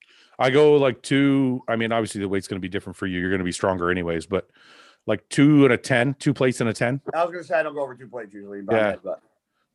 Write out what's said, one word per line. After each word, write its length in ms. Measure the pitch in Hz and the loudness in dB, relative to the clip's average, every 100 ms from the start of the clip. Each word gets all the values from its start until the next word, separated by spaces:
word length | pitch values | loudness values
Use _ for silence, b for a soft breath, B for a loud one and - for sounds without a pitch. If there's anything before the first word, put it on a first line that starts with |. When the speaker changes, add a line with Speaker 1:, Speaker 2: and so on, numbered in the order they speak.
| b b b - | b b b -2
Speaker 1:
I 100 | 127 | 2
go, 260 | 131 151 147 | 6 6 6
like, 260 | 139 110 | 4 0
two, 600 | - 139 139 139 131 127 - | 0 2 4 2 2 -2 -4
I 80 | 113 | -2
mean, 160 | 113 | 0
obviously 280 | 117 110 107 | 0 -2 -4
the 80 | 98 | -4
weight's 200 | 98 - | -4 -4
gonna 120 | 98 | -8
be 80 | 92 | -6
different 300 | 95 - 90 | -8 -10 -8
for 80 | 98 | -6
you. 140 | 90 | -4
You're 100 | 90 | -2
gonna 140 | 95 | -2
be 80 | 90 | -2
stronger 400 | 87 101 92 87 | -2 -2 0 0
anyways, 340 | 90 85 82 - | -2 -2 -6 -4
but, 240 | 92 - b b b b b - | -6 -6 b b b b b -6
like, 240 | 107 - | -6 -4
two 360 | - 143 147 139 | 2 6 6 6
and 80 | |
a 40 | 117 | 4
ten, 380 | - 127 123 131 | 0 0 0 -2
two 180 | - | -2
plates 260 | 127 131 120 | 0 0 0
and 80 | 120 | -2
a 40 | |
ten. 260 | 104 120 139 - | -2 -4 -4 -6
Speaker 2:
I 100 | 156 | -4
was 80 | 170 | -4
gonna 120 | 175 | -6
say 120 | 165 170 | -4 -4
I 80 | |
don't 120 | 156 147 | -4 -6
go 80 | |
over 100 | 135 127 | -8 -10
two 120 | 127 | -16
plates 260 | 120 104 | -14 -14
usually, 280 | 101 101 101 | -16 -14 -12
behind 160 | 98 110 | -2 0
Speaker 1:
Yeah. 40 | 107 | 0
Speaker 2:
the 40 | |
head, 80 | 95 | -2
but 180 | 95 87 _ _ _ _ _ | -8 -12 _ _ _ _ _